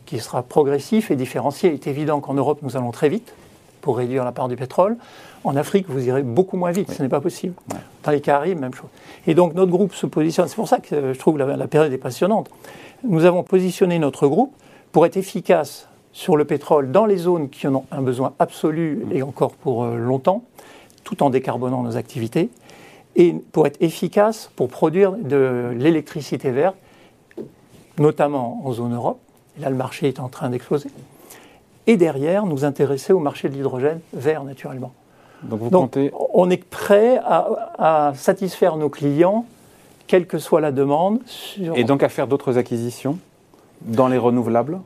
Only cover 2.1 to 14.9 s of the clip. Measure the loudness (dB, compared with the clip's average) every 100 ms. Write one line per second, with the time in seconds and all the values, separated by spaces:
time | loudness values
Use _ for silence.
2.1 | -2 -2 -2 0 -2 -4 -6 -6 0 0
3.1 | 0 -8 -20 -20 -20 _ _ -4 -2 -2
4.1 | -2 -4 -4 -6 -6 -6 0 0 0 -10
5.1 | -20 -20 -10 -4 -2 0 -2 -2 -4 0
6.1 | 0 0 -2 -4 -4 -2 -2 -4 -4 -2
7.1 | -2 -4 -6 -10 -12 -14 -14 -14 -10 -2
8.1 | -2 2 0 0 -4 -6 -10 -18 -20 -20
9.1 | -8 0 4 4 4 2 4 0 -2 -4
10.1 | 0 0 0 -2 -2 0 0 0 -4 -2
11.1 | 0 0 2 0 -2 0 2 2 0 -6
12.1 | -2 0 0 -2 -14 -20 -20 -20 -10 0
13.1 | 4 6 4 2 2 2 0 0 2 0
14.1 | 2 2 2 0 -2 -20 -20 _